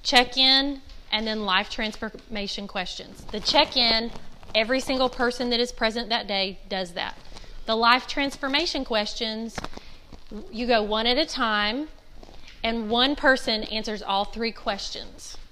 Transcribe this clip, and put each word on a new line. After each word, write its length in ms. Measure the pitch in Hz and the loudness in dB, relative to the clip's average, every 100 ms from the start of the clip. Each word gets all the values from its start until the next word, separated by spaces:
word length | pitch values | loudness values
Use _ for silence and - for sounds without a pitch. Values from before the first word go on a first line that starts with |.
Check-in 760 | - 262 247 262 262 269 277 277 - - - | 6 6 6 4 6 6 4 -2 -10 -16 -4
and 140 | 214 220 | -2 -2
then 200 | 220 202 | -2 2
life 260 | 185 208 | 2 2
transformation 960 | - 220 220 220 190 - 214 202 - 202 | -2 -4 -4 -8 -8 -8 -6 -4 -6 -6
questions. 560 | 208 180 - - 190 - | -4 -4 -6 -12 -12 -8
The 80 | 214 | -4
check-in, 720 | - 311 302 262 233 226 226 - - - - | 2 4 4 4 4 4 0 -6 -10 -12 0
every 280 | 214 220 262 | 2 4 2
single 280 | 254 262 254 | 2 2 2
person 400 | - 240 240 247 | 2 0 2 0
that 100 | 233 | 0
is 120 | 247 | 0
present 380 | - 226 220 233 | 0 0 0 -2
that 180 | 233 208 | -2 0
day 320 | 196 190 190 - | 0 -2 -4 -6
does 220 | 196 180 | -4 -4
that. 260 | 175 117 - - - - - - | -4 -6 -8 -14 -14 -12 -10 -2
The 100 | 226 | 4
life 300 | 233 254 - | 6 6 2
transformation 800 | - 277 - 277 277 349 294 262 | -2 -2 -2 -2 0 0 -2 0
questions, 720 | 220 208 - 226 220 226 - - - - - - - - 214 - | 0 0 -4 -4 -4 -6 -8 -8 -10 -12 -16 -16 -16 -12 -12 -10
you 160 | 220 240 | -4 4
go 160 | 233 | 4
one 240 | 208 214 226 | 4 2 4
at 100 | 247 | 4
a 80 | 311 | 2
time, 640 | - 233 208 208 240 302 - - - - - - - | 0 2 2 2 0 -6 -10 -18 -18 -16 -16 -16 -4
and 280 | 226 233 214 | -2 0 2
one 260 | 233 262 294 | 4 4 6
person 480 | 285 262 - 220 | 4 4 2 -2
answers 380 | 220 214 214 214 | -2 -4 -4 -6
all 240 | - 196 208 | 0 0 0
three 260 | 220 226 | -2 -4
questions. 880 | 220 - 202 - - - - - - - | -2 -4 -4 -6 -8 -10 -14 -14 -14 -14